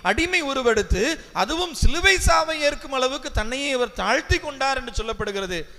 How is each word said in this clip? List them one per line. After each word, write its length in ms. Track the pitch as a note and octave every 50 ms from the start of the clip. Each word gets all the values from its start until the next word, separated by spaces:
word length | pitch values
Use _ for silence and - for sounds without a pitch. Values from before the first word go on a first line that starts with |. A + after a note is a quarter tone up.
| -
அடிமை 380 | F3+ G#3 A3+ E4 F4+ F4+ F4
உருவெடுத்து 840 | D4+ C#4 C4+ C4 B3+ A#3+ A3+ G#3+ G3 E3 F3+ F3+ A3 D4+ E4 - - - -
அதுவும் 420 | D#3+ F#3+ A3+ D#4 E4 F4+ F4 C#4
சிலுவை 440 | - - A3+ C4 E4+ F#4+ G4 F#4+ F4
சாவை 420 | - F4+ E4 D#4+ D#4+ D#4+ D#4+ D4+
ஏற்கும் 320 | D4 D4 D4 C#4+ - C#4 C4+
அளவுக்கு 400 | C4 B3+ B3+ C4+ D4 - D4 -
தன்னையே 400 | A3+ G#3+ A3 B3+ C4+ C#4 C#4+ C4+
அவர் 200 | B3 B3 A3 -
தாழ்த்தி 460 | - F#3 G3+ A#3+ D#4 - - F#4 F4
கொண்டார்" 400 | - D4+ C#4 C4 C4+ C4+ C4+ C4
என்று 260 | B3 B3 G3+ - G#3+
சொல்லப்படுகிறது. 600 | A#3 - G3+ G#3+ G#3 G3 G3 F#3+ F#3 F#3 E3 C#3+ - -